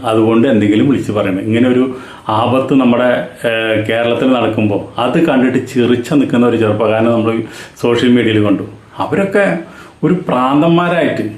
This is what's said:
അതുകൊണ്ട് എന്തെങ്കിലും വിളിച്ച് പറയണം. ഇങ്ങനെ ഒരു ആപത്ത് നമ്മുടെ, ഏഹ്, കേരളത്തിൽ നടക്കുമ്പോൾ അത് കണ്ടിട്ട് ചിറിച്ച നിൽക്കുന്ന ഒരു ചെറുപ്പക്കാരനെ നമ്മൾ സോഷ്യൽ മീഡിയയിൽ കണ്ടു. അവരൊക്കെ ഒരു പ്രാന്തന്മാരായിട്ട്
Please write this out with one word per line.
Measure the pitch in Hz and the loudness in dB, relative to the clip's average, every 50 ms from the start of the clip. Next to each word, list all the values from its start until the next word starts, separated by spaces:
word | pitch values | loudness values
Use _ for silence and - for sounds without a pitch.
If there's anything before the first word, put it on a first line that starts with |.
| 123 117 | -2 0
അതുകൊണ്ട് | 110 113 110 113 113 117 123 139 117 | 0 2 2 4 4 4 4 4 2
എന്തെങ്കിലും | 104 104 101 104 110 131 143 | 2 2 2 2 2 2 2
വിളിച്ച് | 127 - 104 107 | 0 0 -2 -4
പറയണം. | 101 104 98 95 92 95 107 110 | -2 -2 -2 -2 -4 -4 -2 -2
ഇങ്ങനെ | 110 117 123 127 123 | 0 2 2 2 2
ഒരു | 127 127 135 127 - - - - - - - 107 107 | 2 0 -2 -4 -10 -14 -18 -20 -12 -6 -4 -2 -2
ആപത്ത് | 117 117 123 135 135 - 147 135 | 0 0 0 -2 0 2 0 2
നമ്മുടെ, | 127 120 117 120 123 123 123 - - - - - - 117 | 2 2 2 2 2 0 0 -2 -4 -8 -12 -6 -4 -2
ഏഹ്, | 113 113 113 113 110 107 110 113 | -2 -2 -2 0 -2 -2 0 -2
കേരളത്തിൽ | 113 113 120 117 120 117 139 131 127 | -2 0 0 0 0 0 2 0 2
നടക്കുമ്പോൾ | 120 110 107 107 110 107 104 101 - - - - - 120 | 2 0 -2 0 0 0 0 -2 -4 -6 -8 -6 -4 -4
അത് | 123 127 170 165 | 0 0 0 2
കണ്ടിട്ട് | 160 135 127 123 127 127 123 - - | 2 2 2 0 2 0 -2 -4 -2
ചിറിച്ച | - 127 120 113 120 120 - - 156 | -2 0 2 2 0 0 0 0 0
നിൽക്കുന്ന | 143 127 - 131 120 120 120 | 0 0 2 2 2 2 2
ഒരു | 113 110 110 | 2 2 0
ചെറുപ്പക്കാരനെ | 104 101 104 117 107 110 110 113 117 117 | 0 0 0 0 0 0 2 0 0 0
നമ്മൾ | 110 107 113 110 117 113 - - - - - - - | 0 0 -2 -2 -4 -6 -8 -14 -18 -20 -20 -10 -4
സോഷ്യൽ | - 120 120 120 131 123 123 | 0 0 0 2 2 4 4
മീഡിയയിൽ | 123 110 110 107 107 104 | 4 2 2 2 2 2
കണ്ടു. | 104 95 87 - - - - - - - | 2 0 0 -2 -10 -12 -20 -20 -20 -8
അവരൊക്കെ | - 98 - - 196 196 190 - 208 196 185 170 170 - - - - - - - - - | -8 -4 -2 -2 -2 -2 0 0 0 0 0 -2 -4 -8 -12 -18 -20 -20 -20 -8 -4 0
ഒരു | 156 180 175 - | 0 0 0 -2
പ്രാന്തന്മാരായിട്ട് | - 151 127 127 131 143 147 160 170 170 170 175 175 175 170 147 120 101 117 107 107 107 | -4 -2 0 0 2 2 2 2 2 2 2 2 0 0 0 0 -2 -2 -4 -6 -8 -10